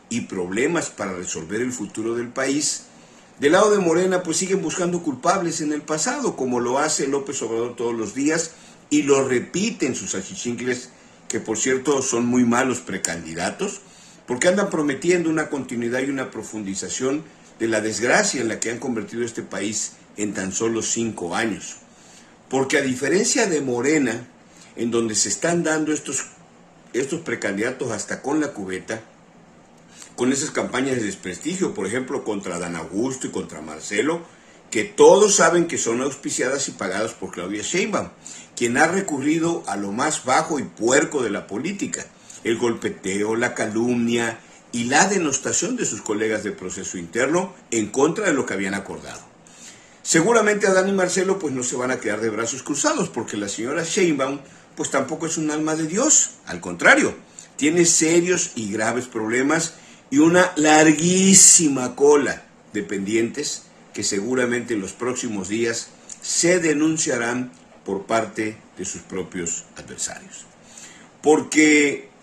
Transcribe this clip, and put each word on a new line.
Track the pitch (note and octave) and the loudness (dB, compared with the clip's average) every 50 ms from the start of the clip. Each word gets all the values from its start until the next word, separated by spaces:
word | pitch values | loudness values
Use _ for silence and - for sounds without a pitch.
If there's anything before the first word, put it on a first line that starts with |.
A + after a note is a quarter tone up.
| - - | -12 -6
y | A2+ A#2+ | -6 -6
problemas | G2 - - F#2+ F2 F2+ F#2+ A2 C3 D#3 F3 D#3+ - - | -6 -4 -4 -6 -4 -2 0 0 0 2 0 -2 -4 -4
para | - - G#2 G2 F#2 | -6 -8 -6 -6 -6
resolver | F2+ F2+ E2 - E2+ D#2+ D#2 G2+ A2+ | -6 -8 -8 -8 -8 -8 -6 -4 -4
el | B2 B2+ | -4 -4
futuro | B2 B2 G#2+ F#2+ - A2 G#2+ A2+ A#2 | -6 -6 -8 -8 -6 -6 -4 -4 -4
del | A#2+ A#2+ | -4 -6
país, | A#2+ - C3+ C3+ C#3 C#3 D3+ D3+ - - - - - - - - - - - - - - - | -6 -6 -4 -2 -2 0 0 -2 -2 -4 -6 -10 -18 -20 -20 -20 -20 -20 -20 -20 -20 -6 0
del | B2+ D3 E3+ | 4 6 6
lado | F#3+ G#3+ G#3+ | 8 6 6
de | G#3 G3 | 6 4
Morena, | F3+ E3+ D#3+ F3 F#3 F#3+ F#3 F3+ F3+ | 4 4 4 4 4 2 2 0 0
pues | E3 D#3 | -2 -2
siguen | - F#3+ F3+ F#3+ F#3 | -2 0 0 0 0
buscando | D#3+ D#3 - - F3 F3 F3 E3+ | 0 -2 -2 -2 -2 -2 -2 -2
culpables | - D4+ C4 - - A#3+ G3+ G3 F3 E3+ D3+ - | -2 -4 -4 0 2 2 2 2 0 -2 -4 -2
en | D#3 D3+ | -4 -4
el | D3+ D3 | -4 -4
pasado, | C#3 - D#3 D#3 - B3 C#4 D4 B3+ G3 - | -4 -4 -4 -2 -2 -2 -2 -2 -2 -4 -2
como | - C3 B2 B2 A#2+ | -2 -2 -2 0 0
lo | A#2+ A#2+ B2+ C#3 | 0 0 0 0
hace | D3+ D#3 D3+ - D#3 | 0 0 0 -2 -2
López | C3+ C#3 C#3 C#3 - C3+ - | -2 -2 -2 -4 -4 -6 -6
Obrador | B2+ A2 A2+ A2+ A#2+ B2 A#2+ | -4 -4 -2 -2 -2 -4 -4
todos | - A#2+ A#2 A#2 | -4 -4 -2 -2
los | A2+ A2 G2+ G2 | -4 -4 -4 -4
días, | C3 C#3 D3+ D#3+ E3 E3 - - - - - - - - - | -2 0 0 0 0 -2 -6 -10 -18 -20 -20 -20 -20 -2 2
y | D3 D3+ C#3+ | 2 2 4
lo | C#3 C#3 C3+ C3 | 6 4 4 4
repiten | B2 B2+ A#2+ - - - F3 G#3 A#3 G3 - E3 C3 A2+ | 2 0 0 -2 -2 -4 -2 -2 -2 -2 -2 -2 -4 -2
sus | - G2+ F#2+ - | -6 -8 -6 -6
achichincles, | F#2+ F#2+ - F#2+ - - A#2+ A#2+ A#2 A#2+ B2+ B2 B2 - - - - - - - - - - | -8 -8 -10 -12 -8 -6 -6 -6 -4 -4 -4 -4 -4 -8 -14 -20 -20 -20 -20 -20 -14 -10 -6
que | - A2+ | -6 -4
por | - - A2 | -4 -4 -4
cierto | - - C3 C3 C3 B2+ D3+ C#3+ C3+ | -2 0 0 0 2 2 2 0 2
son | B2 - B2 A#2 A#2+ | 0 0 0 0 2
muy | A#2+ B2 B2+ B2 | 4 4 4 4
malos | A#2 A#2 A#2+ C3 B2+ A#2+ - | 4 4 4 2 2 0 -4
precandidatos, | - - F#2+ F2+ - - E2 E2+ E2 D#2+ D#2+ E2 F2 G#2 G2+ - F#3 G3+ - - - - - - - - - - - | -6 -8 -4 -2 -2 -2 -4 -6 -8 -8 -6 -4 -4 -4 -4 -4 -6 -6 -6 -10 -16 -20 -20 -20 -20 -20 -20 -18 -6
porque | - B2 B2 - F3+ | -6 -4 2 4 4
andan | F#3 G3+ G3 F#3+ | 4 4 2 0
prometiendo | F3+ D#3+ D3 D3 C3 B2+ - E3+ F#3 F3+ E3 D#3+ | 0 0 0 0 -2 0 2 2 2 4 2 0
una | D#3+ D#3 D3+ - | 0 0 -2 -2
continuidad | D3+ C#3 A2+ - A#2+ A#2 A#2 A#2 B2 C3 | -4 -6 -6 -6 -6 -4 -4 -2 -2 -2
y | C3 C#3+ | -2 -2
una | C#3 C3+ B2 G2+ | -2 -4 -6 -6
profundización | - A2+ G#2 - - G#2+ G#2 F#2+ G2 - - F2+ - - B2+ C3 C#3+ D3+ D#3 - - - - - - | -8 -12 -12 -10 -8 -8 -6 -6 -6 -6 -6 -6 -6 -2 -2 -2 -2 -2 -6 -10 -18 -20 -20 -20 -6
de | - A2+ A2+ | -4 -2 0
la | A2 G#2+ | 2 0
desgracia | G#2+ A2 G#2 G2 A2+ B2+ D#3 G3 G#3 - - C3 | 0 -2 -2 0 2 2 4 4 2 2 0 -2
en | A#2 A2+ | -2 -2
la | G#2 G2 | -2 -2
que | - A2 | -4 -4
han | B2 B2 | -4 -4
convertido | C3+ C3 A#2+ A2 G2+ F#2 A2 A#2 A#2+ | -4 -4 -4 -4 -6 -6 -6 -6 -6
este | A#2 - A#2 G2+ | -4 -6 -8 -10
país | - G2 F#2+ G2+ G#2+ A2 - - - - - - - - | -8 -8 -6 -6 -4 -4 -4 -6 -8 -10 -16 -20 -16 -8
en | - G#2 G#2 G2 | -6 -6 -4 -4
tan | G#2 F#2+ F#2+ | -4 -4 -4
solo | F#2+ - A2+ A2+ A2+ A2 | -2 -2 -2 0 0 -2
cinco | G2+ - - A#2 A#2 A2+ G2 - F2+ E2+ F2 | -2 -2 -2 -2 -2 -4 -4 -6 -6 -4 -2
años. | G2+ A#2 A2+ F#2+ E2+ - - - - - - - - - - - - - - - - - - | -2 -2 -2 -4 -6 -10 -14 -16 -18 -20 -20 -20 -20 -20 -20 -20 -20 -20 -20 -20 -20 -8 -2
Porque | B2+ C3+ C3 C3 D3+ | -2 0 2 2 2
a | C#3+ | 2
diferencia | C#3 C3 B2 B2 C#3 C3+ E3 G3 A#3+ A3+ - C#4 A3+ | 2 0 -2 -2 0 2 2 2 2 2 2 2 2
de | G3 E3 D3 | 2 2 0
Morena, | C#3 C3 A#2+ A#2+ B2 C#3+ D#3+ D#3 C3+ A#2 A2+ A#2+ B2 - - - - - - - - - - | 0 -2 -2 0 2 2 4 4 2 0 -2 -4 -8 -14 -20 -20 -20 -20 -20 -20 -20 -16 -8
en | - A#2 A#2+ | -6 -4 0
donde | A2 A#2+ A#2 A2 G#2+ | 0 0 0 0 0
se | G2+ - G#2 | -2 -2 -2
están | - - - E3 F3 F3 D#3+ | -2 -2 0 0 0 0 0
dando | D#3 D#3 D#3 D#3 D3+ D3+ | 0 0 0 0 -2 -2
estos, | D3 - - C#3 - - - - - - - - - - - - - - - | -4 -4 -6 -8 -8 -8 -10 -16 -20 -20 -20 -20 -20 -20 -20 -20 -20 -18 -6
estos | - A#2 C#3 C#3 F3 D#3+ | -4 -4 -2 -2 -4 -6
precandidatos | - - A#2 - - G#2 G2 G2 A2 B2+ C3 - C#3 B2 | -4 -6 -6 -4 -4 -4 -2 -2 -2 -4 -4 -4 -6 -6
hasta | A2 G2+ - - G#2 - | -6 -6 -6 -8 -10 -8
con | - C3 D3 D#3 | -4 -2 0 0
la | D3 C3+ | 0 -2
cubeta, | - G#2+ G2 F#2 F#2 F#2 E2+ - A2 A2+ - - - - - - - - - - - - - - - - - - - - - - - | -4 -8 -8 -8 -8 -8 -6 -8 -8 -8 -10 -16 -20 -20 -20 -20 -20 -20 -20 -20 -20 -20 -20 -20 -20 -20 -20 -20 -20 -20 -20 -16 -4
con | - B2 B2+ C#3 | 0 2 2 2
esas | - D#3 - | 0 -2 -2
campañas | - C3 G2+ G2 - B2 C3+ C#3 C3 | -2 -2 -2 -2 -2 -2 0 0 0
de | B2 G#2+ | 0 -2
desprestigio, | G2+ F#2+ - - F#2+ F2 - - D3+ F#3 F#3 F3+ - - | -4 -6 -6 -8 -10 -10 -6 -6 -6 -2 0 -2 -2 -2
por | G#2+ F#2+ | -4 -4
ejemplo, | F#2 A2 B2+ B2+ C3 C#3+ B2 - | -2 -2 -4 -4 -4 -6 -4 -4
contra | A2+ G#2 G2 G2 F#2+ E2+ F2 | -4 -4 -4 -4 -6 -6 -6
Dan | F2 F2 E2+ | -6 -6 -6
Augusto | E2 D#2 E2 F2+ G2+ A#2+ C3 C3 - - | -8 -8 -6 -4 -2 -2 -2 -2 -6 -6
y | B2+ | -6
contra | - F#2+ E2 D#2+ E2 D2+ | -6 -8 -8 -8 -12 -14
Marcelo, | D#2 E2 D2+ D#2+ - - G#2 G#2 A#2 D3+ E3+ F3 E3+ - - - - - - - - - | -14 -14 -14 -14 -10 -4 -2 0 0 0 -2 -4 -6 -14 -20 -20 -20 -20 -20 -20 -14 -4
que | - G#3+ G3+ | -4 -4 -4
todos | G3+ - - D3 D#3 F3+ G3+ G#3+ G#3 - | -2 6 8 10 10 10 10 8 6 6
saben | - E3+ E3 E3+ F3 E3 | 4 4 4 4 2 2
que | - C3 | 0 -2
son | A#2 - A#2 A2+ B2 | -4 -2 -2 -2 0
auspiciadas | C3 C#3+ C#3 - - D3+ - - C3 B2+ C#3 C#3 C3+ | -2 -4 -4 -6 -8 -6 -4 -2 -2 -2 -2 -2 -4
y | - | -6
pagadas | - - G2+ F#2+ F#2 G2+ A2 A2+ - | -6 -6 -6 -4 -4 -4 -4 -6 -6
por | - G2 F#2 | -10 -12 -10
Claudia | - - F2 F#2+ G#2 G#2 G2+ | -8 -8 -8 -6 -6 -6 -6
Sheinbaum, | - - F3+ A3 A3+ G3 B2+ F#2 - - - - - - - - - - | -2 -2 -2 0 0 -2 -4 -4 -6 -12 -18 -20 -20 -20 -20 -20 -18 -4
quien | - A#2+ A#2 A#2+ | -2 -2 0 4
ha | C#3 D#3 | 4 4
recurrido | E3 F3+ G3 F#3+ - D3+ C3 C3 D3 D#3+ E3 D#3+ E3 E3+ - - | 4 2 0 -2 -2 -4 -2 0 0 2 2 2 0 -2 -2 -4
a | - - | -6 -6
lo | G2+ G2+ G2 G2+ | -4 -4 -4 -2
más | A#2 C#3 D#3 D3+ - - | -2 -2 -2 -2 -2 0
bajo | B2 C3 D3+ D#3+ - D#3+ C3+ | 2 2 2 2 0 -2 -4
y | G#2+ | -4
puerco | F2 - - G#2 A#2 C3 D3 D#3+ D3+ - C#3 A#2+ | -6 -6 -2 2 4 4 4 4 2 0 -2 -2
de | G#2 | -2
la | G2 F#2 F2 | -2 -6 -6
política, | - G2 G#2+ C#3+ F3+ G3+ G3 - - E2 - - - - - - - - - - | -6 -6 -6 -4 -6 -6 -6 -6 -6 -6 -8 -10 -14 -20 -20 -20 -20 -18 -6 -2
el | A2+ A#2 | -2 0
golpeteo, | A2+ A#2+ A#2 A2+ - - G#2+ - - - F#2+ F#2+ G2+ G#2 G#2+ A2+ | 2 2 0 0 -2 -4 -6 -8 -6 -6 -4 -2 -2 0 0 0
la | A#2 A#2+ A#2+ - | 0 0 -2 -2
calumnia | - A2+ A2 G#2 A2 A#2 B2 B2 A#2+ A#2 A#2 A#2 A#2 A#2 A2+ A#2 - - - - - - - - | -4 -4 -2 0 0 0 2 2 0 2 2 0 0 0 -2 -4 -8 -14 -20 -20 -20 -14 -8 -6
y | A#2+ A#2 | -4 -2
la | A#2+ C3+ D#3+ F#3+ | 2 4 4 4
denostación | G3 G3+ F#3+ E3 C#3+ B2 - - B2 - - E3+ G3+ C4 | 4 2 0 0 0 -2 -2 -2 -2 -2 -2 -2 -2 -2
de | A3+ F#3 | -4 -4
sus | - A2 G#2 | -4 -6 -6
colegas | - - G#2+ G#2 A2 A2 A2 G#2 G2+ | -6 -4 -2 0 0 0 0 -2 -4
de | G2+ | -6
Proceso | F2 - F#2 F2+ F2+ G2 F2+ - - | -8 -8 -10 -10 -10 -10 -10 -10 -10
Interno | F#2 E2+ E2 - A2+ C3 C#3 D#3+ F3+ F#3+ F#3+ - - - - | -10 -10 -6 -2 -2 0 0 0 -2 -2 -4 -10 -16 -12 -4
en | A#2 A#2 G#2+ | -2 -2 -2
contra | - - B2+ C#3 D#3+ E3+ G#3+ G#3 | 0 2 2 2 2 2 0 0
de | F#3 D3+ | 0 0
lo | C3 A#2 | 0 -2
que | - G2+ | -2 -4
habían | F#2+ G2 F#2+ G2 | -4 -2 -2 -4
acordado. | G2 F#2+ - E2 D2+ - - - - - - - - - - - - - - - - - - - - - | -4 -6 -8 -12 -12 -14 -14 -14 -16 -18 -20 -20 -20 -20 -20 -20 -20 -20 -20 -20 -20 -20 -20 -20 -10 -2
Seguramente | - - E3 D#3+ A3 A#3+ A3+ G#3 G#3 G#3 G3+ G#3 | 2 2 4 4 6 6 6 6 4 2 2 2
Adán | F#3+ F#3+ F#3+ F#3+ G3 | 4 4 4 4 2
y | G3 | 2
Marcelo, | F#3+ F3+ F3 - F#3+ F3+ F#3+ F#3+ | 0 0 0 0 0 2 0 0
pues, | F#3+ D#3+ D3 C3 | 0 -2 -4 -4
no | B2+ B2 | -4 -4
se | - D3+ | -4 -4
van | B2 B2 B2+ | -2 -2 -2
a | B2+ A#2+ | -2 -2
quedar | - G#2+ G#2 G#2+ | -2 -4 -2 -2
de | A2+ A2+ | -2 -2
brazos | G#2 G#2+ A#2 A2+ - B2 - | -2 -2 -4 -4 -6 -6 -6
cruzados, | - D3 - - D4 D#4 C4+ F#3 - | -6 -4 0 0 0 0 0 -2 -4
porque | - A#2+ G#2+ - - | -4 -6 -8 -6 -6
la | G#2 G2+ | -6 -6
señora | G2 - - A2 B2+ D3 E3+ E3 | -6 -6 -6 -6 -4 -4 -4 -4
Sheinbaum, | - - G#3+ F#3 E3+ D3+ C3 C3 C3+ C#3+ C#3+ - - - - - - - | -2 0 2 2 2 2 0 0 -2 -4 -8 -12 -16 -20 -20 -20 -16 -10
pues, | - D3 - | -8 -6 -2
tampoco | - C3+ B2 A#2+ D#3 D#3 D#3+ | -2 -2 -2 -2 -4 -6 -4
es | D#3 - | -4 -4
un | E3 D#3 D3+ | -4 -2 -2
alma | D3+ D#3 D#3 D#3 D#3+ | -2 -2 -2 -2 -2
de | D#3+ D#3+ | -2 -2
Dios, | D3+ F3 G#3+ C#4 D#4+ - - - - - - - | -2 0 0 2 4 4 4 2 0 -4 -12 -14
al | - E2+ F2 | -12 -12 -10
contrario, | F2 F2+ F2 - D3+ G3+ C4+ D#4+ A3 - - - - - - - - - - | -8 -10 -6 2 4 6 6 6 4 0 -2 -6 -14 -20 -20 -20 -20 -20 -6
tiene | - C3+ D#3 E3 F3 E3+ | -2 0 2 4 4 4
serios | E3 - - D#3+ D#3 E3+ F3 E3+ F3+ F3+ E3 - - - | 4 4 4 4 4 4 4 4 4 0 0 -2 -4 -6
y | A#2+ A2 G2+ | -8 -6 -4
graves | G#2 G#2+ A2 A2+ A#2 B2 A#2+ | -2 0 0 0 0 -2 -4
problemas | - - A2+ A2 A2 A#2 B2+ C3+ C#3+ D#3 E3 D#3+ - - - - - - - - - | -6 -6 -6 -4 0 0 0 2 2 0 0 -2 -4 -8 -14 -20 -20 -20 -20 -8 0
y | C3+ | 4
una | C#3+ D#3 E3 F3 F3+ F#3 F3+ - | 6 6 8 8 6 6 4 2
larguísima | D3+ D3+ D#3 D#3 D#3 D#3 D#3+ D3+ D3 E3 F3 F#3 F#3+ F#3+ F#3+ F#3+ - - - - - E3 D3 C#3 C3+ B2 B2 B2 | 4 6 8 8 8 8 8 6 6 4 4 4 6 6 8 8 10 10 8 8 8 6 4 2 0 -2 -4 2
cola | - C#3+ D3 D3 C#3+ C3 G2 D#2+ - - - - - _ - - | 6 8 8 8 8 6 2 -2 -6 -10 -20 -20 -20 _ -8 -6
de | G#2 | -6
pendientes | G2 - G#2 G2 F#2+ G2 A2+ A2+ A#2 A2+ - C#3 D3 - - - - - - - - - - | -4 -4 -4 -4 -2 0 0 0 0 0 -2 -6 -6 -6 -8 -10 -12 -18 -20 -20 -20 -12 -8
que | - G2+ | -6 -4
seguramente | - G#2 G2+ G2 A#2+ B2+ B2+ B2 A#2+ A#2+ B2 A2+ - A#2 | -2 -2 -2 -2 0 0 0 2 0 0 -2 -2 -2 -4
en | G#2 | -4
los | F#2+ F#2 - | -4 -6 -8
próximos | - A#2 B2+ B2 - C3 A#2+ G#2 G2+ F#2 F2+ | -6 -6 -4 -4 -4 -6 -6 -6 -6 -6 -4
días | G#2 A#2 A#2 A#2 A2+ - - - - - - - - - | -2 -2 -2 -2 -2 -4 -8 -12 -16 -20 -20 -20 -18 -12
se | - - - - - E3+ F3+ F3+ | -8 -4 -2 2 4 4 4 4
denunciarán | E3 D#3+ D3+ C#3+ D#3 D#3+ D#3+ D#3 - D#3+ C3 A#2+ A#2 A#2 A#2+ B2+ B2+ B2 - - - - - - - | 4 2 2 2 2 2 2 0 0 -2 -2 -2 -2 -2 -2 -4 -4 -6 -10 -18 -20 -20 -20 -14 -8
por | - G2 F#2+ - | -6 -6 -6 -2
parte | - A2+ A2+ A2 G2+ - A2+ G#2+ G#2+ G#2+ - - - - | 0 0 0 0 -2 -4 -6 -6 -6 -6 -10 -16 -20 -14
de | - F#2 | -12 -10
sus | - - F2 | -10 -10 -12
propios | - - F#2+ F#2+ F2 - - F2+ F2 E2+ - - - - - | -12 -8 -8 -8 -8 -6 -8 -6 -6 -6 -6 -8 -10 -14 -18
adversarios. | - - - - - - - - - - - - - - - - - - - - - - - - - - - - - | -18 -16 -14 -10 -8 -8 -8 -10 -12 -16 -18 -20 -20 -20 -20 -20 -20 -20 -20 -20 -20 -20 -20 -20 -20 -20 -20 -20 0
Porque, | - C#3+ D#3 C#3+ B2+ B2 - D3+ D#3 D3+ D3+ D3 C#3+ C#3+ C3+ - - - - - | 4 4 4 4 4 2 2 4 6 6 6 6 4 4 0 -4 -8 -14 -20 -10